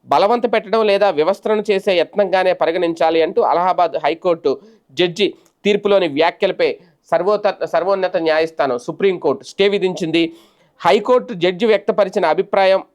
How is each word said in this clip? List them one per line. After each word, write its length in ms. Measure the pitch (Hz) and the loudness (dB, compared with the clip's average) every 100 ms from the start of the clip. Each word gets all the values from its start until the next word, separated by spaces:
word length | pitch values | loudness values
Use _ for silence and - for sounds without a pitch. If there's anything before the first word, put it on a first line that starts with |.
| - | 0
బలవంత 460 | 139 196 240 240 | 2 2 0 0
పెట్టడం 320 | 220 202 220 214 | -2 0 0 2
లేదా 240 | 196 185 | 2 2
వివస్త్రను 540 | 151 156 202 220 214 214 | 2 0 -2 -2 -2 0
చేసే 240 | 190 196 180 | -2 0 0
యత్నంగానే 580 | 151 196 196 185 185 | 0 -2 0 2 0
పరిగణించాలి 680 | 180 160 175 170 165 165 165 | 0 0 0 -2 0 0 2
అంటూ 200 | 160 202 | 0 0
అలహాబాద్ 500 | 156 156 185 175 170 160 | 0 2 0 0 0 0
హైకోర్టు 560 | 151 165 185 165 151 131 202 _ _ | -4 -2 -2 -2 -2 -4 -8 _ _
జడ్జి 420 | 135 180 170 196 - _ _ 202 | -2 -2 0 -4 -4 _ _ -2
తీర్పులోని 420 | 208 208 196 170 | 0 2 2 2
వ్యాఖ్యలపై 680 | 139 165 170 185 - 160 117 _ _ _ | 0 0 0 -4 0 -2 -2 _ _ _
సర్వోత-, 540 | 165 180 208 208 185 160 | -2 0 0 -2 -4 -4
సర్వోన్నత 520 | 165 175 196 185 185 | -2 -2 -2 -2 -2
న్యాయస్థానం 600 | 165 156 165 - 135 123 | 0 0 -2 -2 -4 -2
సుప్రీంకోర్టు 680 | - 160 190 180 160 135 | -8 -2 -2 0 -2 -4
స్టే 240 | - - 196 | -8 -2 0
విధించింది. 640 | 196 185 170 165 160 165 - _ _ _ _ | 0 -2 -4 -2 -2 -2 -6 _ _ _ _
హైకోర్టు 540 | 175 208 208 247 190 | 2 2 2 0 0
జడ్జి 320 | 185 175 180 233 | -2 -2 0 0
వ్యక్తపరిచిన 600 | 202 - 185 190 196 170 | 0 0 -2 0 0 0
అభిప్రాయం 580 | 160 190 208 190 190 - | 0 0 0 2 2 -2